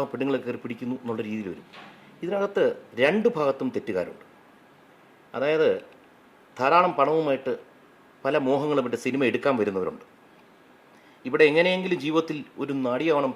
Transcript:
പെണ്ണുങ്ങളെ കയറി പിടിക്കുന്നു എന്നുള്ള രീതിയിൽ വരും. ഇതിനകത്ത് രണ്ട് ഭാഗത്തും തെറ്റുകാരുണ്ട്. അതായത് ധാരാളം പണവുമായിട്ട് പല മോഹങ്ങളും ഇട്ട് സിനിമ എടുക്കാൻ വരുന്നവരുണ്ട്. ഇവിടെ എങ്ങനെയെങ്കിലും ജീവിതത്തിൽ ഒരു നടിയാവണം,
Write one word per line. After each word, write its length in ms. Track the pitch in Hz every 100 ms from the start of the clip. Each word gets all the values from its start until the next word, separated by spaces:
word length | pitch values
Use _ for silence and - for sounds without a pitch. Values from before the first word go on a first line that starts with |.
| 139
പെണ്ണുങ്ങളെ 300 | - 131 131
കയറി 160 | 120 117 120
പിടിക്കുന്നു 320 | 120 123 127
എന്നുള്ള 180 | 120 113 107
രീതിയിൽ 180 | 110 98
വരും. 120 | 80 - - - - - -
ഇതിനകത്ത് 420 | 170 202 196 202 139 - - 110
രണ്ട് 240 | 135 196 226 156
ഭാഗത്തും 320 | 143 135 131 107
തെറ്റുകാരുണ്ട്. 500 | - 92 85 - - - - - - - _ _ _ _ _ 117
അതായത് 320 | 139 156 143 95 - - - - _ _ _ -
ധാരാളം 340 | 131 170 180 143
പണവുമായിട്ട് 680 | 139 160 156 135 - 120 - - - - - _
പല 140 | 135 151 131
മോഹങ്ങളും 400 | 139 151 143 123
ഇട്ട് 100 | 117
സിനിമ 180 | 131 131 127
എടുക്കാൻ 240 | 107 143 127
വരുന്നവരുണ്ട്. 460 | 104 95 87 76 - - - - - - - _ _ - - - 131
ഇവിടെ 160 | 147 156
എങ്ങനെയെങ്കിലും 480 | 151 185 185 185 175
ജീവിതത്തിൽ 340 | 139 156 160 156 131 -
ഒരു 120 | 139 139 127
നടിയാവണം, 460 | 123 160 147 135